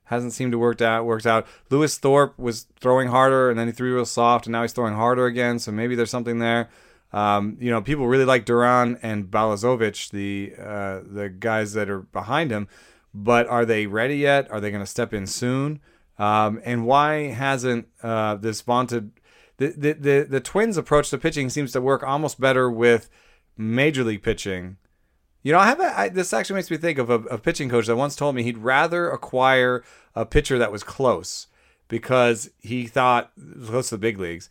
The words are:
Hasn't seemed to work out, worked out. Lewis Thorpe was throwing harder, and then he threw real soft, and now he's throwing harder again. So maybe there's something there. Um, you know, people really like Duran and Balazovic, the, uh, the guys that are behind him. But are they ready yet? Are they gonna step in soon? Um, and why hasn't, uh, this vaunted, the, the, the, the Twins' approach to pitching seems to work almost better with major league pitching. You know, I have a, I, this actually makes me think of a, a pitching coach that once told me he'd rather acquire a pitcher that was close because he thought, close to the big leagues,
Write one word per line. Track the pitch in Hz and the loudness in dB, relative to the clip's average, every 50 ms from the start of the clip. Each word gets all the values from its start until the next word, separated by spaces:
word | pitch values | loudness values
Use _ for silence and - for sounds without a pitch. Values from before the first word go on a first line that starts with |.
| _ | _
Hasn't | - 117 120 123 123 | -6 -4 -4 -4 -6
seemed | 113 - 131 123 | -6 -4 -2 -2
to | 120 117 | 0 2
work | 120 120 113 - | 2 2 2 2
out, | 117 113 113 117 117 | 2 2 2 2 0
worked | 117 113 110 - | 0 -2 0 2
out. | 117 113 110 - - - - _ - | 2 2 2 0 -4 -10 -20 _ 0
Lewis | 135 143 156 143 - | 2 2 2 0 0
Thorpe | - - 139 139 143 143 139 - - | 0 2 4 4 4 4 2 0 -6
was | 123 120 113 113 - _ _ _ | -6 -6 -6 -6 -12 _ _ _
throwing | - 127 127 131 131 | 2 2 4 4 2
harder, | 127 120 127 131 135 135 131 127 127 | 2 4 4 6 6 6 4 4 2
and | 117 117 | 2 0
then | 117 117 | -2 -2
he | |
threw | 113 - 123 127 127 | -4 -4 -4 -2 0
real | 123 117 | -2 -2
soft, | - - 120 117 120 120 113 - | -2 0 2 4 4 4 2 0
and | 117 | -2
now | 117 117 | -4 -2
he's | 117 117 | -4 -2
throwing | - 123 120 110 107 | -2 -2 -2 -2 0
harder | 107 113 120 127 127 127 | 0 2 2 2 2 2
again. | 123 117 123 120 120 120 117 | 0 0 0 0 0 -2 -2
So | - - | -4 -6
maybe | 104 107 117 123 123 | -4 -4 -2 -2 0
there's | 117 117 113 | -2 -2 -2
something | - 123 117 120 117 117 | -2 -4 -4 -4 -2 0
there. | 117 117 117 117 117 - _ - _ _ _ _ _ _ | 0 0 0 0 -2 -4 _ -20 _ _ _ _ _ _
Um, | - 104 104 104 101 101 101 107 107 - | -2 0 2 2 2 2 0 -2 -6 -4
you | 120 120 | -2 -2
know, | 117 113 | -2 -2
people | 101 123 156 147 131 | -2 -2 -2 -2 0
really | 120 127 139 131 | 2 4 4 4
like | 127 131 123 101 | 4 4 2 2
Duran | - 120 120 120 123 123 123 123 120 120 - | 2 2 4 4 4 4 4 2 2 -2 -4
and | - 113 107 104 98 92 | -6 -6 -6 -6 -4 -2
Balazovic, | 107 107 110 110 104 98 110 123 127 113 113 104 101 - - - | 0 0 2 2 0 0 0 0 0 0 0 -2 -4 -6 -12 -10
the, | - 101 98 101 101 98 101 98 - - | -10 -8 -6 -6 -6 -8 -8 -10 -14 -16
uh, | 98 104 104 101 98 98 95 95 - 101 | -14 -10 -8 -8 -6 -6 -8 -10 -12 -12
the | 101 104 101 98 | -10 -8 -8 -8
guys | 92 95 110 113 110 110 107 101 | -8 -6 -2 -2 0 0 -2 -2
that | 101 107 104 98 | -4 -4 -4 -4
are | 101 95 | -6 -8
behind | 92 - - 92 92 107 131 156 170 135 | -10 -10 -10 -10 -6 -4 -2 -2 -2 -2
him. | 110 104 101 - - - - _ _ _ _ _ - | -4 -6 -6 -8 -14 -20 -20 _ _ _ _ _ -14
But | 104 101 117 120 120 117 117 | -4 0 2 2 2 2 2
are | 123 120 120 | 0 2 2
they | 113 113 107 107 | 2 2 0 -2
ready | 101 101 107 120 135 147 | -2 -2 -2 0 0 0
yet? | 143 143 143 143 139 135 - | 0 2 4 4 2 2 -2
Are | 110 107 | -6 -6
they | 101 104 | -4 -4
gonna | 101 104 98 | -4 -6 -8
step | - - - 120 - 110 | -6 -4 -4 -4 -4 -4
in | 104 95 | -6 -6
soon? | 95 - - 123 123 127 135 139 147 156 147 - _ _ _ _ _ _ - | -8 -6 -4 -2 -2 -2 -2 -2 -4 -6 -10 -14 _ _ _ _ _ _ -2
Um, | 104 104 107 107 107 107 107 113 - | 0 2 4 4 2 2 0 -4 -6
and | 120 123 117 113 | -4 -4 -2 0
why | 120 131 143 147 151 151 151 147 139 | 2 4 4 4 2 0 -2 -4 -6
hasn't, | 123 120 135 139 135 123 123 127 120 117 - - _ _ | -6 -4 -2 -2 -2 -2 -2 -2 -2 -2 -6 -10 _ _
uh, | - 113 113 110 110 107 107 | -6 -4 -2 -2 0 -2 -2
this | 101 107 113 107 - | -4 -4 -6 -6 -4
vaunted, | - 120 120 123 127 117 117 117 104 107 - _ _ _ _ _ _ _ _ | -2 0 0 0 0 0 -2 -4 -6 -8 -14 _ _ _ _ _ _ _ _
the, | - 135 143 | -4 -4 -4
the, | - 147 143 147 | -4 -2 -2 -2
the, | 156 156 139 143 139 139 147 139 | -2 0 2 4 4 4 4 2
the | 135 135 | -2 -4
Twins' | 120 - - 196 220 233 196 | -2 -2 0 0 2 2 0
approach | 156 - - 147 147 143 - | -2 0 2 2 2 2 0
to | 147 135 | -2 -2
pitching | - 160 156 147 135 127 | -2 -2 -2 -2 -4 -4
seems | - 147 143 123 | -4 -4 -4 -2
to | - 131 | -2 0
work | 123 135 139 120 | 2 2 0 0
almost | - 135 139 147 156 139 - - | 0 -2 -2 -2 -2 -4 -2 0
better | 127 135 127 131 127 123 | 2 2 4 4 2 2
with | 117 110 120 120 117 113 - - _ _ _ _ _ _ _ _ _ | 2 4 4 6 6 4 2 -6 _ _ _ _ _ _ _ _ _
major | - 110 110 113 123 139 160 147 131 123 | -8 -4 -2 0 2 2 2 2 0 0
league | 110 107 98 | -2 -2 -2
pitching. | - 117 107 - - 101 92 90 90 92 98 - _ _ _ _ _ _ _ _ _ _ _ _ | -2 -4 -4 -2 -4 -6 -6 -6 -8 -12 -14 -18 _ _ _ _ _ _ _ _ _ _ _ _
You | - 135 | -2 2
know, | 156 180 | 4 6
I | 196 | 6
have | 226 277 330 | 4 4 2
a, | 381 - - - | 0 -2 0 -2
I, | 202 202 | -2 -2
this | 180 185 175 - 220 | -2 -4 -4 -2 -2
actually | 220 190 - 196 | -2 -2 -2 -4
makes | 190 175 - | -6 -4 -6
me | 170 | -6
think | 147 160 170 151 135 | -4 -2 -2 -2 -2
of | 120 117 | 0 0
a, | 120 113 | 0 0
a | 113 - 127 107 | 0 -4 -8 -4
pitching | - - - - 147 127 | -2 -4 -2 -2 -2 0
coach | 127 120 107 | 0 2 2
that | 110 117 | 2 0
once | 120 139 143 139 | 0 0 -2 -2
told | - 143 147 135 | -2 -2 -2 0
me | 123 | -2
he'd | 113 120 120 110 | -2 -4 -6 -2
rather | 107 127 131 143 165 170 170 175 170 165 | 0 2 4 4 4 2 0 -2 -2 -2
acquire | 135 - - - 139 127 131 131 131 127 127 127 123 123 - - - - _ _ _ | -4 -6 -8 -4 -2 2 4 4 4 4 4 2 0 -2 -4 -10 -20 -20 _ _ _
a | 117 113 | -6 -4
pitcher | - - 147 - - 135 123 | 0 0 0 2 2 2 2
that | 117 107 | 2 0
was | 104 101 - | -2 -6 -10
close | - - - 135 123 104 87 92 - - - - - _ _ _ _ _ _ _ - | -12 -4 0 2 2 2 0 -4 -10 -12 -14 -14 -18 _ _ _ _ _ _ _ -8
because | 113 113 - - 127 127 120 120 117 110 - - - _ | -8 -6 -2 2 4 4 4 4 2 0 -4 -12 -18 _
he | - 101 120 127 120 | -12 -8 -8 -8 -8
thought, | 113 - 135 127 127 123 120 - - _ - - - - - 123 | -4 0 2 2 4 2 2 0 -4 _ -20 -20 -20 -18 -16 -8
close | 110 117 127 127 - | -4 -4 -4 -2 -4
to | - | -4
the | 190 | -4
big | 143 117 107 95 | -2 -4 -2 -4
leagues, | 92 85 85 85 - - | -6 -8 -8 -10 -14 -20